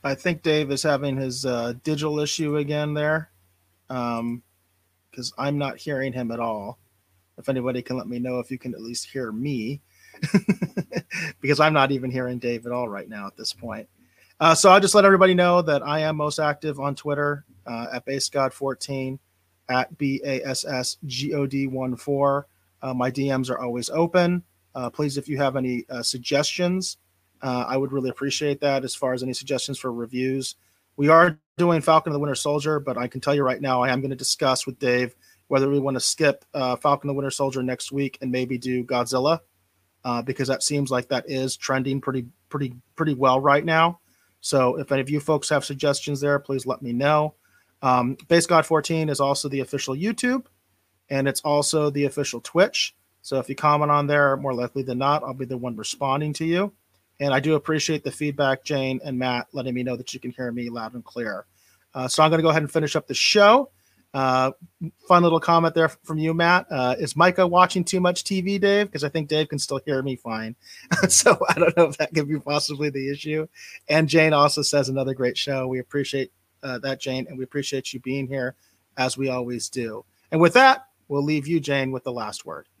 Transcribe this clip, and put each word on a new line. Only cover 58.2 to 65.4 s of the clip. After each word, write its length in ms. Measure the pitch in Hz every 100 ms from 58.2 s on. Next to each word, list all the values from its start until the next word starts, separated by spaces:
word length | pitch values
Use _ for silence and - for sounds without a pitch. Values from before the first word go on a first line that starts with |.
| 147 139 139 131
Jane 340 | - 139 131 131
and 120 | 147 127
Matt, 300 | 127 123 -
letting 220 | 143 127
me 100 | 123
know 100 | 127
that 180 | 123 123
you 60 | 127
can 140 | 123
hear 180 | 123 123
me 180 | 117 120
loud 240 | 117 113
and 100 | 123
clear. 420 | - 120 110 98 - _ _ _ _
Uh, 140 | 131 127
so 120 | -
I'm 100 | 156
gonna 120 | 160
go 60 | 160
ahead 140 | 156
and 100 | 147
finish 240 | 165 151 156
up 100 | -
the 80 |
show. 560 | 131 - - 214 254 277 _ _ _ _
Uh, 380 | 135 131 127 131 - 170 _ 160 _ -
fun 160 | 175
little 160 | 170
comment 340 | 160